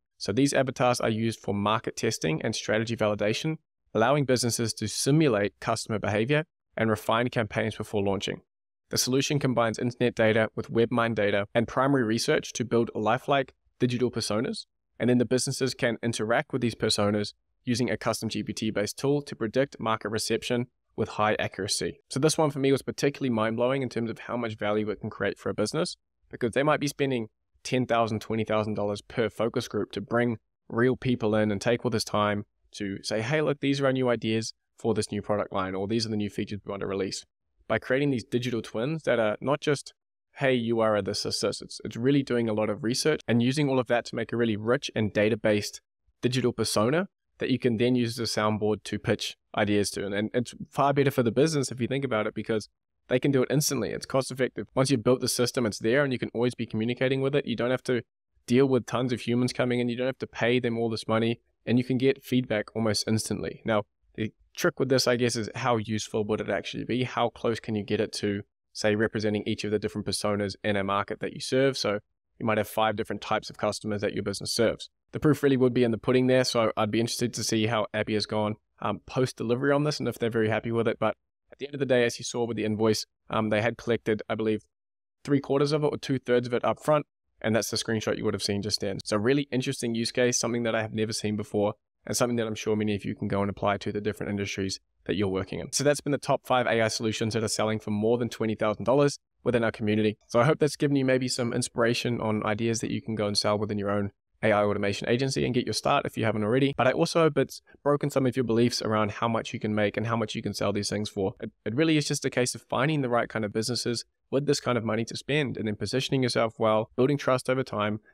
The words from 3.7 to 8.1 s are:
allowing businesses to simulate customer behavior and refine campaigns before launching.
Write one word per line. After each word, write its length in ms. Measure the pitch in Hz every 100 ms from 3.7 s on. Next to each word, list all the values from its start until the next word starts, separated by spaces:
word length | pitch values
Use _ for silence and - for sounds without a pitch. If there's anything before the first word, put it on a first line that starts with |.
| _ _
allowing 300 | 110 113 147
businesses 480 | 131 123 120 - 113
to 140 | - 107
simulate 720 | - - 147 156 104 101 -
customer 380 | - 110 - 110
behavior 460 | 101 104 117 151 160 _ _ -
and 120 | 110
refine 400 | 107 - 113 120
campaigns 480 | 127 107 - 110 -
before 260 | 107 107
launching. 380 | 98